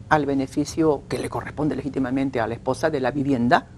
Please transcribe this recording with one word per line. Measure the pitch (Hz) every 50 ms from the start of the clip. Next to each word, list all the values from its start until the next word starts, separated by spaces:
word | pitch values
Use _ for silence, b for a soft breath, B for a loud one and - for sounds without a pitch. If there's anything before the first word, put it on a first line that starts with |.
| - -
al | 151 156 143
beneficio | 139 139 135 131 127 - 147 147 - - 165 160 156 143 135 - -
que | 135
le | 120 - 117
corresponde | - - - 117 - - 156 151 131
legítimamente | 127 131 139 135 139 131 123 131 135 135 139 127 120
a | 110
la | 107 117
esposa | 113 - 131 127 113 165 160
de | 151 135
la | 131 120
vivienda. | 127 147 131 143 135 120 120 123 165 226 - - -